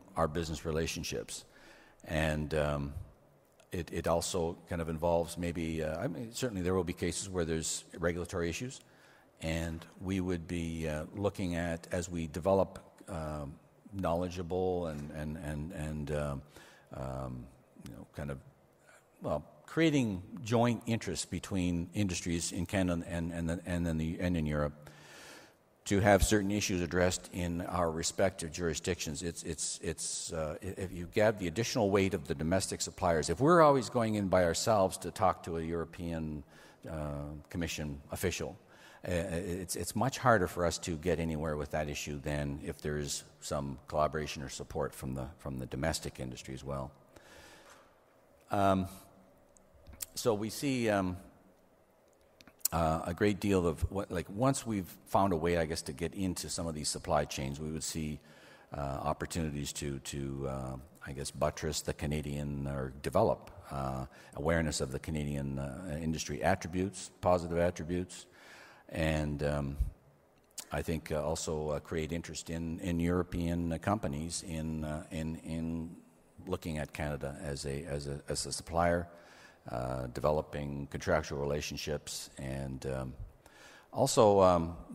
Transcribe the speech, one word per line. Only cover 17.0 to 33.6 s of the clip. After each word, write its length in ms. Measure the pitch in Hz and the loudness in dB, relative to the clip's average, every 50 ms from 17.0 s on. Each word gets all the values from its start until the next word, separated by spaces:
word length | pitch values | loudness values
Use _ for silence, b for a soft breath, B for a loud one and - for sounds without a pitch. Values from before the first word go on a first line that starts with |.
| 64 65 65 65 65 65 64 62 60 62 - - - _ _ - - - | -8 -6 -6 -6 -6 -6 -8 -10 -12 -14 -18 -20 -20 _ _ -18 -16 -16
you 40 | 57 | -14
know, 140 | 53 - - - | -16 -16 -14 -10
kind 160 | - 73 71 | -8 -8 -6
of, 60 | 69 67 - - - _ _ _ _ B B B B B B _ _ - | -8 -8 -10 -16 -20 _ _ _ _ B B B B B B _ _ -10
well, 220 | - 135 80 73 - - - - - | -4 -2 -2 -2 -4 -8 -16 -20 -18
creating 580 | - - 160 165 160 147 147 127 110 98 90 92 107 - - 123 | -4 2 4 4 6 6 4 4 2 0 -2 -6 -10 -12 -10 -2
joint 360 | 107 120 117 117 120 117 107 - | 2 4 6 6 6 4 2 0
interests 400 | - 117 110 - - 82 71 - | -2 -2 0 0 -2 -4 -4 -4
between 640 | - - 85 - - 101 95 87 90 87 85 82 - - | -4 -4 -6 -4 -2 0 2 2 2 2 2 0 -2 0
industries 600 | 104 104 95 87 - - 90 85 85 82 - - | 0 0 0 0 -2 -2 0 0 0 0 -2 -2
in 120 | 104 87 | -4 -2
Canada 380 | - - 98 92 90 87 85 85 | 0 2 2 2 2 2 0 -2
and, 280 | - 87 85 85 85 85 | -4 -4 -4 -2 -2 -2
and, 280 | 85 85 82 85 92 - | -2 -2 -2 -2 -2 -2
and, 200 | - 87 87 85 | -2 0 0 2
then 120 | 85 80 80 | 0 0 0
the, 200 | 78 80 85 98 | 0 -2 -2 0
and 160 | 92 90 90 85 | 0 2 2 2
in 80 | 76 | 2
Europe 440 | 76 76 76 73 73 73 - - B B B B B B B B B B B B B B B _ _ _ _ _ | 2 2 2 0 0 -2 -6 -14 B B B B B B B B B B B B B B B _ _ _ _ _
to 160 | - 101 101 | 2 4 6
have 200 | 101 104 101 95 | 10 10 10 10
certain 300 | - - 110 107 98 98 | 10 8 6 4 4 4
issues 300 | 104 104 98 - 104 87 | 2 0 0 0 2 0
addressed 480 | 87 78 78 90 90 92 90 - - - | 0 2 4 4 4 4 4 0 -4 -6
in 300 | - 95 87 87 85 85 | -4 -2 -2 0 -2 -2
our 280 | 90 - 87 87 87 82 | -4 -2 0 2 2 2
respective 600 | 80 80 82 - - - 101 95 92 - 85 80 | 2 0 -2 -2 2 2 2 2 2 0 -6 -8
jurisdictions. 720 | 76 85 90 85 78 - - - 90 - - 80 76 71 92 | -4 -2 -2 0 0 0 -2 -2 -2 -2 -2 -4 -6 -4 -4
It's, 200 | 87 80 - - | -6 -6 -6 -6
it's, 360 | 90 80 - - - - - | -6 -6 -4 -4 -6 -6 -4
it's, 520 | - 92 78 - - - - - - - 85 | -4 -4 -4 -4 -6 -6 -6 -6 -6 -6 -4
uh, 240 | 80 78 76 78 - | -4 -2 -2 -4 -6
i-, 40 | - 95 95 | -8 -8 -6
if 160 | - 98 87 | -6 -6 -6
you 160 | 90 85 87 85 - | -6 -8 -8 -2 2
get 260 | 113 107 107 110 98 | 4 6 6 4 4
the 80 | 95 87 | 0 -2
additional 420 | 78 95 113 - - 131 107 101 | 0 0 -2 0 2 2 4 6
weight 240 | 95 104 95 95 87 | 6 6 6 4 2
of 140 | 90 73 - | 0 -2 -4
the 80 | 80 | -4
domestic 460 | 71 78 80 90 95 92 - 101 85 | -2 2 2 2 2 2 0 -2 -4
suppliers, 480 | - 90 - - 98 90 85 78 - 76 | -6 -8 -4 0 2 4 4 4 4 2
if 100 | 82 82 | 2 4
we're 220 | 127 151 180 175 | 6 6 8 10